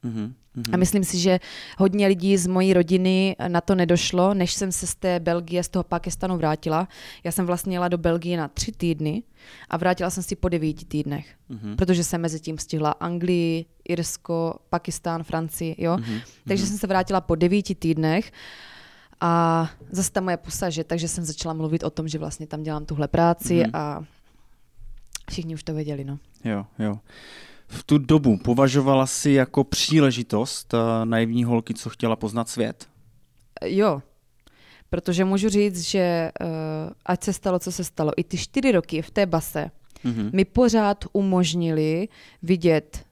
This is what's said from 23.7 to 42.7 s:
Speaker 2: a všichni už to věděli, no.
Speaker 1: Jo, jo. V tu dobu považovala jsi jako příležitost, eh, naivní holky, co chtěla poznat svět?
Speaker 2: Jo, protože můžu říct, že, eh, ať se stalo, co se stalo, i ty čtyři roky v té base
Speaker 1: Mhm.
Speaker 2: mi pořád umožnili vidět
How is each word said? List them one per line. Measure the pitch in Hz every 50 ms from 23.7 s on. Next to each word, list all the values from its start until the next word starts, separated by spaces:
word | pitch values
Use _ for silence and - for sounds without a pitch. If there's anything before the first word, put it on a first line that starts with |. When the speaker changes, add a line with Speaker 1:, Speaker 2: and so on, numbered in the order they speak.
| -
Speaker 2:
a | 160 151 147 143 151 156 - _ _ _ _ _ _ - - - _ _ _ _ - - - - - - - - - - -
všichni | - - 170 165 160
už | 156 -
to | - 160
věděli, | 151 156 147 147 139 139
no. | 135 139 143 - _ _ _ _
Speaker 1:
Jo, | 120 107 101 98 - _ -
jo. | 110 107 104 107 _ _ - - - - - - - - - - - -
V | - - -
tu | - 143 147
dobu | 135 123 156 156 143 131 107 95
považovala | - - 120 123 139 135 127 143 135 135 139 135 131 131
jsi | - - - 147
jako | 139 135 131 127 - 143 139
příležitost, | - - - - - 156 160 147 135 120 120 120 _ - 107 120 131 - - - - -
eh, | 117 113 117 113 113 113
naivní | 113 113 113 113 113 113 123 120
holky, | 117 120 117 110 - 113
co | - - 117
chtěla | - - - 117 113
poznat | - - 107 101 117 117 -
svět? | - 120 113 113 - _ - _ _ _ _ - _ _ _ _ _ _ _ _ _ - -
Speaker 2:
Jo, | 95 - 190 208 214 156 139 - _ _ _ _ _ _ _ _ - _ _ _ - - - _ _
protože | - 175 - - 175 170 190
můžu | 190 190 196 196 220
říct, | 196 208 208 208 185 175
že, | 165 - - 196
eh, | 180 175 170 170 165 - - - - 170 160 160 160 156 156 156 156 - - _ _
ať | - 180 - -
se | - 190
stalo, | - - 202 185 180
co | - 185
se | 180 - 180
stalo, | - _ - 160 151 - -
i | 170
ty | - - 170
čtyři | - - - 277 254 269
roky | 226 175 165 - - 175
v | 160 -
té | - - 202
base | 180 165 160 160 - - 156 147 165 - - - - - - -
Speaker 1:
Mhm. | 127 120 113 107 104 127
Speaker 2:
mi | 190 196
pořád | 190 _ 233 254 233 220 226 214 202 202 - - - _
umožnili | 202 196 196 185 180 180 160 156 175 170 165 160 156 156 156 156 165 190 220 _ - - - - _ -
vidět | 165 190 175 160 175